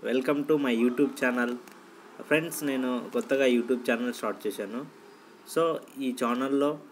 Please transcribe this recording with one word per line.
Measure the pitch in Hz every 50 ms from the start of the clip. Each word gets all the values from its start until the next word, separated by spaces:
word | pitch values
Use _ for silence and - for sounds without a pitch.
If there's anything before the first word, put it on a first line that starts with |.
| -
welcome | 110 117 131 131 156 147 143 143
to | - 156
my | 147 143 127 120
YouTube | 113 120 123 123 135 143 131 -
channel. | - 131 127 123 120 123 120 123 123 - - - - - - - - - - - -
ఫ్రెండ్స్, | - - 147 156 160 170 156 - 151
నేను | 143 135 131 127 127 127 120 113 - -
కొత్తగా | 120 113 - 135 135 139
YouTube | 131 123 120 113 117 131 120 123 -
ఛానల్ | 120 113 123 123 113
స్టార్ట్ | - - 110 101 - -
చేశాను. | 107 98 - 107 98 110 123 147 160 - - - - - - - - - - - - -
So, | 165 165 165 156 - - - - 135
ఈ | 139 131 123 - 127
ఛానల్లో | 117 120 123 131 135 139 139 143 147 151 151 - -